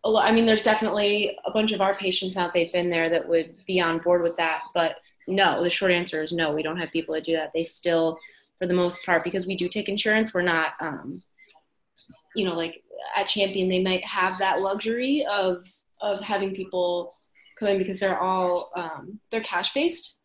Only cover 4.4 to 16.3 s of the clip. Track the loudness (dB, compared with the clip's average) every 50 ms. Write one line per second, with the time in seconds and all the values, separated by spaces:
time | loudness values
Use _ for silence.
4.4 | 0 0 0 -4 -8 -4 _ 0 0 0 -2 -6 _ _ _ _ _ -2 2 4
5.4 | 4 4 4 2 0 0 0 2 2 2 2 2 0 -2 -4 -4 -4 -2 -2 0
6.4 | 0 0 0 -2 -2 -4 -4 -4 -6 -4 -4 -6 -4 -2 -4 -4 -2 -2 -2 -2
7.4 | -2 -4 -4 -4 -4 -4 -8 -4 0 2 2 4 2 2 0 -4 -14 -20 -20 _
8.4 | _ _ _ _ -2 0 2 2 2 0 -2 -4 0 2 2 2 2 0 -4 -4
9.4 | -2 -2 -2 -2 -2 -2 -2 -4 -4 -4 -4 -2 0 2 2 2 2 2 0 0
10.4 | 2 2 2 2 0 -2 -4 -6 -8 -8 -8 -8 -10 -12 -14 -14 _ _ _ _
11.4 | -20 -20 -20 -20 _ _ _ _ _ _ _ -20 -20 _ -20 _ _ _ -4 -2
12.4 | -2 -2 0 -2 -4 -6 -8 -14 _ _ -16 -14 -12 -4 -2 -2 -2 0 2 2
13.4 | 0 0 2 0 0 2 2 2 2 2 0 0 -2 -4 0 0 0 0 0 0
14.4 | 0 0 2 2 0 0 -2 -2 -2 -2 -2 -2 0 0 0 0 0 0 0 0
15.4 | 2 0 0 -2 -6 -20 -20 -20 _ _ _ _ -4 -4 -4 -4 -4 -4